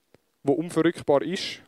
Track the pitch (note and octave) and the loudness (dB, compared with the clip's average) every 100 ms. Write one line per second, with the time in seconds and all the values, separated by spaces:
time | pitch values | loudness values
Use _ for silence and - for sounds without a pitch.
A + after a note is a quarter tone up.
0 | _ _ _ _ C#3 C#3 E3+ D#3 E3 - | _ _ _ _ -2 0 0 2 2 0
1 | - C#3 D#3 F#3+ - - | 2 2 2 -4 -6 -12